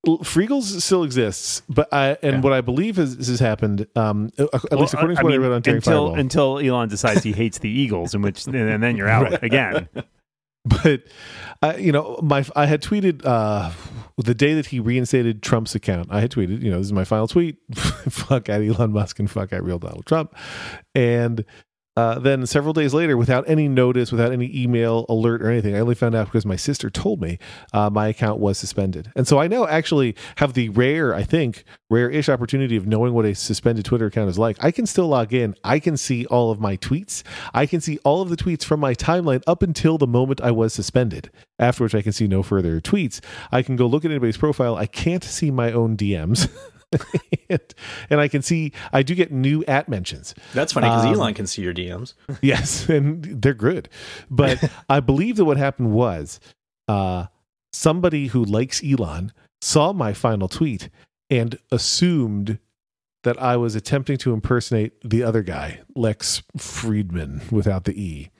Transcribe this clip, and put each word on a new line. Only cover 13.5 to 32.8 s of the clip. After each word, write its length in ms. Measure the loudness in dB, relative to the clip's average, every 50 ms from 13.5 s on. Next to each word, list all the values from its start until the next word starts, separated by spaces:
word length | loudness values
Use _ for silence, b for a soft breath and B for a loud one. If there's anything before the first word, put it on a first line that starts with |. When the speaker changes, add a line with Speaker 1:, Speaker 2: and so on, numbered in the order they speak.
| 0 -2 -2 -6 -8 B B B B -16 -16 B B
Speaker 1:
the 160 | -4 0 0 2
day 200 | 2 2 2 2
that 140 | 0 -2
he 120 | -2 -4 -2
reinstated 640 | -2 0 0 0 0 2 2 2 2 2 -2 -2 0
Trump's 320 | 0 0 0 0 -2 -6
account, 320 | -4 -2 -2 -2 -2 -2 -2
I 120 | -2 0
had 100 | 0 0
tweeted, 300 | 0 -2 -2 -2 -2 -2 -2
you 80 | -2
know, 60 | 0
"This 80 | 0 -2
is 60 | -2 0
my 100 | -2 0
final 240 | 0 0 0 0
tweet. 300 | 0 0 0 0 0 -4 _ _
<laughs> 80 | -14 -8
Fuck 720 | -4 -4 -4 -4 -4 -6 -6 -6 -6 -2 0 0 0 0
at 140 | -2 -2 0
Elon 320 | 2 0 2 2 0 2 2
Musk 260 | 0 -2 -2 -4 -4
and 100 | -4 -4
fuck 220 | -2 -4 -6 -6
at 100 | -6 -6
real 160 | -4 -4 -6 -6
Donald 260 | -6 -10 -12 -14 -2
Trump." 280 | 0 0 0 0 -4 B B B B B B B B B B B _ _
And, 480 | 2 2 2 2 2 0 0 -2 -4 -6 B B B B _ _ _ _ _ _
uh, 220 | 0 0 0 0
then 260 | 2 2 2 2 2 -2
several 260 | 0 0 0 0 2 0
days 180 | 2 2 2
later, 240 | 2 2 2 2 2
without 320 | 2 4 4 2 2 2
any 200 | 2 2 2 4
notice, 440 | 2 4 4 4 4 2 0 0 0
without 200 | 0 0 2 2
any 180 | 0 -2 -4 -4 -4 -2
email 460 | 0 0 2 2 2 2 0 0 0 0
alert 340 | 0 2 2 2 0 2 0
or 80 | 0
anything, 240 | 0 2 0 0 0
I 40 | 2
only 140 | 2 0 2
found 220 | 2 0 0 2
out 100 | 0 -2
because 180 | 0 -2 -2 0
my 120 | 0 -4
sister 340 | -2 -2 -4 -4 -4 -6 -6
told 320 | -6 -4 -2 -2 -2 -2
me, 160 | -4 -6 -6 -8 B B B B B B
uh, 200 | 0 0 0 2
my 160 | 2 0 0
account 320 | 0 0 0 -2 -2 0 0
was 180 | 0 0 0
suspended. 540 | -2 -6 -6 -4 -2 -2 -2 -4 -6 -10 -8 -4
And 120 | -4 2
so 100 | 4 4
I 100 | 4 4
now 200 | 2 2 0 0
actually 480 | 2 0 0 0 2 2 2 2 0 -2 B B B B
have 160 | 0 0 0 2
the 140 | -2 -2 0
rare, 440 | 2 2 2 4 2 0 0 0 0
I 80 | -2
think, 420 | -2 0 0 0 0 0 -4 -8 -16 B B B _ _
rare-ish 380 | 2 2 2 2 0 0 2 2
opportunity 460 | 0 0 0 -2 0 -2 0 0 0
of 100 | 0